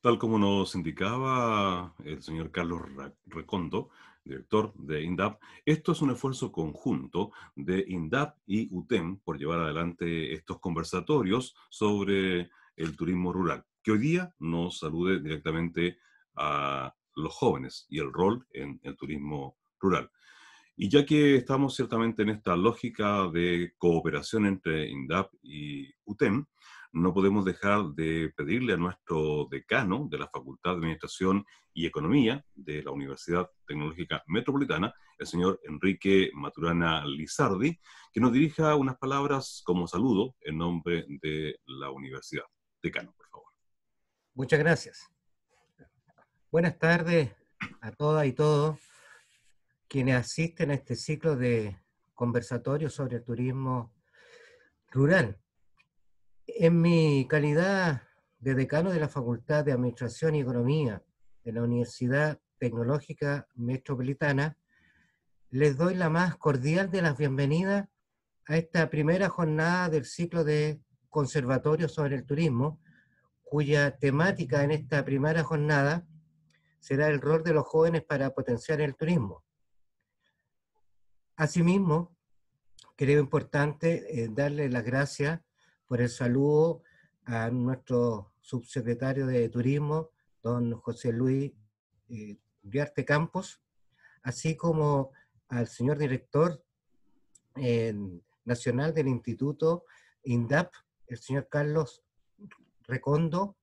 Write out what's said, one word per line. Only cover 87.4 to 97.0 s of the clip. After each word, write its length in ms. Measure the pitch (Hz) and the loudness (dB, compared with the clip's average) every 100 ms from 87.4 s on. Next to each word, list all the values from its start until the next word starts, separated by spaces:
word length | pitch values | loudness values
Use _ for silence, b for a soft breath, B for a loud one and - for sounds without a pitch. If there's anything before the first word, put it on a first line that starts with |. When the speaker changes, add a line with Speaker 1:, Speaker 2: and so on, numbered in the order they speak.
| 113 | -2
Speaker 2:
nuestro 840 | 123 123 120 - 123 120 107 101 _ | -2 -2 -4 -2 0 2 -2 -10 _
subsecretario 880 | - 127 - - 117 117 131 135 131 | -8 -8 -6 -6 -4 -2 -2 -2 0
de 220 | 127 113 | 2 0
Turismo, 640 | 120 123 147 147 156 160 _ _ _ | 0 0 0 0 -2 -4 _ _ _
don 320 | 117 120 120 117 | -4 -2 -2 -4
José 320 | - - 123 | -8 -4 -2
Luis, 400 | 113 127 135 139 - _ _ _ _ _ | 0 2 2 -2 -8 _ _ _ _ _
eh, 280 | 117 107 101 _ _ | -14 -12 -16 _ _
Uriarte 400 | 101 127 147 - 127 | -6 -2 -2 -4 0
Campos, 560 | 147 165 185 190 - _ _ _ b b b | 0 0 -4 -8 -16 _ _ _ b b b
así 320 | 131 - 160 160 | -10 -4 -4 -2
como 560 | 170 156 147 143 135 b b b _ | 0 2 2 2 -2 b b b _
al 180 | 120 117 | -4 -4
señor 300 | - 123 147 | -2 -2 0
director, 640 | 147 127 - 151 170 156 _ _ _ _ | 0 -2 -2 2 2 0 _ _ _ _